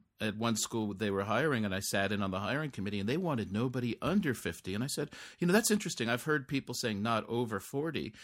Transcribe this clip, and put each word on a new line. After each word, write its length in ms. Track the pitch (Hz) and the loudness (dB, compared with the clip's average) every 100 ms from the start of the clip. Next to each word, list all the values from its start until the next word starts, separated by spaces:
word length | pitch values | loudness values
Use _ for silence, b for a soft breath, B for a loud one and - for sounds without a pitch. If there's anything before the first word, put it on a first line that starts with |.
| _ - | _ -6
at 160 | 110 104 | -4 0
one 180 | 117 110 | 0 0
school 380 | - 117 107 | 0 0 -2
they 180 | 98 107 | 0 0
were 140 | 98 98 | 0 2
hiring 400 | 110 156 123 107 | 2 2 2 0
and 100 | 95 | 0
I 60 | |
sat 320 | - 101 98 | 0 2 2
in 100 | 104 | 2
on 80 | 98 | 0
the 80 | 95 | -2
hiring 320 | 101 139 156 | -2 -2 -2
committee 300 | - 101 101 | -4 -4 -2
and 80 | 101 | 0
they 80 | 156 | 0
wanted 340 | 175 127 90 | 0 0 0
nobody 460 | 101 127 127 120 - | 0 0 0 -2 -2
under 320 | 131 196 160 | 2 2 2
fifty. 400 | 113 87 - - | 0 -2 -4 -4
And 80 | 101 | -4
I 60 | 131 | -2
said, 220 | - 147 B B B | -4 -4 B B B
"You 60 | 175 | 4
know, 40 | |
that's 180 | 208 226 | 6 6
interesting. 380 | 214 190 - 113 | 2 2 -2 0
I've 160 | 123 | 0
heard 240 | 156 151 131 | 2 0 2
people 260 | 139 - | -4 -2
saying 300 | 123 117 101 | -4 -2 0
not 240 | 113 110 - | 2 0 0
over 320 | 120 117 101 | 0 0 -2
forty. 540 | - 139 160 123 71 B | -4 -4 -2 -2 -4 B